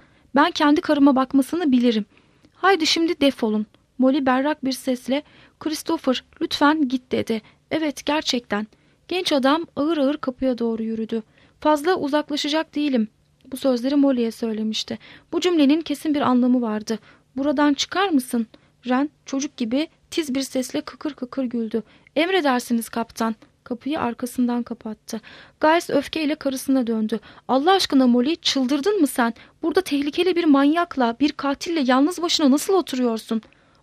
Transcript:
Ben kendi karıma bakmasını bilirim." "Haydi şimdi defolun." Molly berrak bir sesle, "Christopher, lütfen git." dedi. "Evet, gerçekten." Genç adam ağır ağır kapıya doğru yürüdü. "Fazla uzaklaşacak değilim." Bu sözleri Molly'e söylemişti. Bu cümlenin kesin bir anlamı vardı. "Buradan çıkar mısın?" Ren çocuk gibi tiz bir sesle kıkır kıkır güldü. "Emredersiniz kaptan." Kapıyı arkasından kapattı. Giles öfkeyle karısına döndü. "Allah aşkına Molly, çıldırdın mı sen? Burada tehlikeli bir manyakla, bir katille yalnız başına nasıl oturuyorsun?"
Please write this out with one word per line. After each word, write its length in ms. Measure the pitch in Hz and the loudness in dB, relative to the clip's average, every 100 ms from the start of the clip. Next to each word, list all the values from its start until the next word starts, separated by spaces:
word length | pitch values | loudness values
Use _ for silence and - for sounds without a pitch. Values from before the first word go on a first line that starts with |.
| _ _ _ | _ _ _
Ben 160 | 262 330 | 2 2
kendi 300 | - 302 302 | 2 4 4
karıma 360 | - 294 277 254 | 2 4 4 4
bakmasını 560 | 262 269 262 330 330 | 2 0 0 0 2
bilirim." 340 | 247 240 220 208 _ _ _ _ | 4 4 0 -4 _ _ _ _
"Haydi 320 | _ 370 370 311 | _ 4 4 2
şimdi 340 | 330 330 349 | 0 0 2
defolun." 460 | 277 - 220 214 214 _ _ - | 0 0 -2 -2 -4 _ _ 0
Molly 280 | 262 294 262 | 2 2 2
berrak 380 | 254 285 302 | 0 0 -4
bir 80 | 262 | -6
sesle, 500 | 254 - 247 - 277 - _ - _ | -6 -4 -4 -2 -4 -4 _ -20 _
"Christopher, 640 | 320 302 - 320 - 254 - _ | -8 -6 -4 -2 -2 -2 -6 _
lütfen 480 | 330 - 285 311 262 | -8 0 2 2 0
git." 240 | 254 - | -2 -4
dedi. 300 | 226 208 220 - _ _ | -6 -4 -6 -8 _ _
"Evet, 360 | 320 311 - - | -4 -4 -4 -4
gerçekten." 600 | 302 - 247 - 208 214 _ _ _ - | -4 -2 -6 -4 -6 -6 _ _ _ -8
Genç 240 | 359 359 | -4 0
adam 340 | 294 262 320 330 - | 2 2 0 -2 -4
ağır 220 | 294 320 | -2 0
ağır 180 | 269 302 | 0 0
kapıya 420 | - 254 262 233 | -6 -4 -4 -2
doğru 240 | 233 226 | -2 -4
yürüdü. 400 | 226 220 220 220 - _ _ _ | -6 -6 -6 -6 -8 _ _ _
"Fazla 360 | 302 302 311 370 | 0 0 0 -2
uzaklaşacak 800 | 285 302 294 294 294 311 320 | 0 -2 -2 -6 -2 -4 -4
değilim." 340 | 285 294 254 214 _ _ _ - | -4 0 0 -2 _ _ _ -16
Bu 40 | 262 | -4
sözleri 400 | 277 240 254 294 | -2 0 0 2
Molly'e 340 | 277 247 226 | 2 2 -2
söylemişti. 680 | - 226 214 220 220 - 226 - - _ | -4 -6 -4 -4 -6 -8 -12 -14 -20 _
Bu 80 | 339 | -2
cümlenin 400 | 359 339 269 320 | 0 4 4 2
kesin 340 | 311 285 320 | 0 -6 -2
bir 60 | 294 | 0
anlamı 420 | 254 254 247 247 | 2 2 2 2
vardı. 360 | 233 214 214 220 - _ _ 262 | 0 -4 -4 -8 -8 _ _ -4
"Buradan 380 | 277 285 294 | -2 2 2
çıkar 340 | 285 - 349 392 | 2 -2 -2 0
mısın?" 380 | 285 247 240 220 - _ _ 240 | 0 0 -4 -4 -10 _ _ -4
Ren 220 | 254 294 - - | -2 -2 -6 -8
çocuk 300 | 269 294 - | -6 -6 -6
gibi 320 | 226 262 320 _ _ | -4 -2 -4 _ _
tiz 240 | - 294 | -6 -4
bir 60 | 262 | -4
sesle 400 | 262 262 254 294 | -4 -6 -6 -8
kıkır 340 | - - 311 | -10 -10 -10
kıkır 300 | 277 247 - | -8 -8 -6
güldü. 380 | 254 240 220 226 - _ _ 277 | -4 -4 -4 -6 -8 _ _ -2
"Emredersiniz 720 | 339 381 285 247 - 233 220 | 0 0 2 0 0 -4 -4
kaptan." 460 | 233 226 - 226 220 - _ | -8 -8 -6 -6 -6 -12 _
Kapıyı 360 | - 240 269 311 | -12 -10 -6 -4
arkasından 600 | 240 233 247 - 240 240 | -4 -6 -8 -2 -2 -2
kapattı. 580 | 240 226 220 214 - 220 - - - _ | -6 -10 -12 -14 -12 -12 -14 -20 -20 _
Giles 300 | 311 339 - | 2 2 2
öfkeyle 440 | 285 - 320 294 | -2 -2 -4 -4
karısına 520 | 302 277 262 - 262 233 | -2 -4 -4 0 0 0
döndü. 340 | 220 220 220 - - - | -2 -2 -4 -8 -18 -2
"Allah 240 | 262 311 | 0 4
aşkına 340 | 381 - 277 254 | 2 4 4 4
Molly, 300 | 247 254 339 | 4 2 -2
çıldırdın 640 | - 277 247 294 381 415 | -2 -2 0 0 0 2
mı 60 | 285 | 0
sen? 280 | - 233 - - _ | 2 -2 -2 -16 _
Burada 180 | 330 370 | -2 0
tehlikeli 560 | - 277 285 330 359 339 | 0 -2 -2 0 0 2
bir 80 | |
manyakla, 720 | 330 277 285 330 349 269 233 233 | 4 6 6 2 0 0 -2 0
bir 120 | 302 | -2
katille 480 | - 277 277 - 330 | 0 -4 -4 -4 -2
yalnız 420 | 254 262 302 349 | 2 4 2 0
başına 280 | 339 - 285 | -2 2 4
nasıl 240 | 294 - | 4 2
oturuyorsun?" 680 | 381 - 262 247 226 - 226 - _ _ _ | 0 0 -2 -2 -2 -4 -6 -6 _ _ _